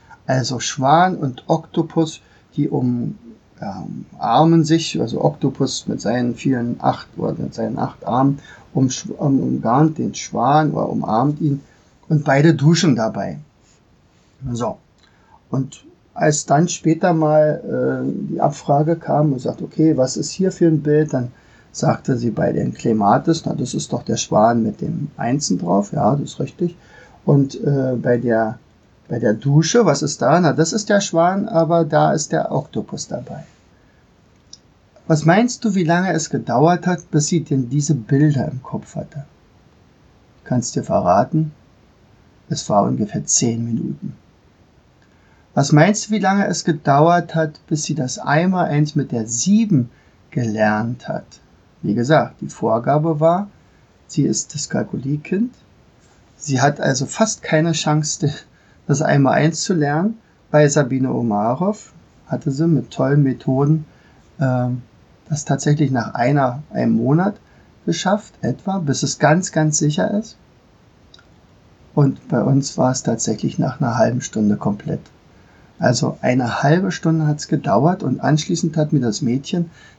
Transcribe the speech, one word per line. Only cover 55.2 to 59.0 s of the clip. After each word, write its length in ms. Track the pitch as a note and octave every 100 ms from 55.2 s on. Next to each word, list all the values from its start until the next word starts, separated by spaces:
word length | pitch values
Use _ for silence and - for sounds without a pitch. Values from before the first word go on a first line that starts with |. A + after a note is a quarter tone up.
| - F#3 B3 - _ _ _ _ _ _ _ _
Sie 240 | - B2+
hat 180 | C#3 D3
also 280 | C#3+ C3 C#3
fast 340 | - A3 -
keine 300 | - D#3+ E3
Chance, 480 | D#3 E3 D3+ D3+ -
de-, 120 | D3 - - _ _ _ -
das 160 | C#3